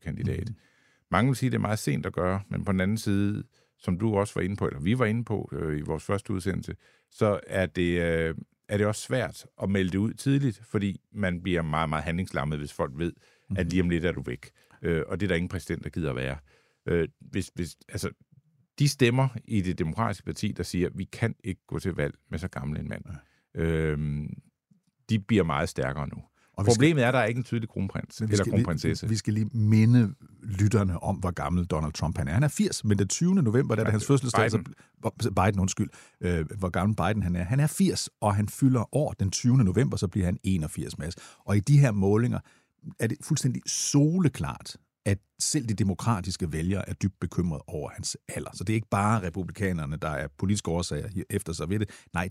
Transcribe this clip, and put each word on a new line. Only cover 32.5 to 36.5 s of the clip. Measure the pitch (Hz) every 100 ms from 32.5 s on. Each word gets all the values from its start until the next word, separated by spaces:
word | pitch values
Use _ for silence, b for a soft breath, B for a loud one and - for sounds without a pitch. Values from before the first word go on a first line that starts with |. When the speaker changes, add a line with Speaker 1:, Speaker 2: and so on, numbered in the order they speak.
| - 208 -
Speaker 2:
men | 107 101
den | 98
tyvende | - 175 190
november, | 120 117 139 110
der |
er |
det | 110
Speaker 1:
Nej, |
Speaker 2:
hans | 107 -
fødselsdag, | 139 131 101 113
så | 107
Speaker 1:
Biden. | - - _ _ - - 113 95
Speaker 2:
Biden, | 95 98
undskyld. | 92 - 98 B B -
Øh, | 90 85 78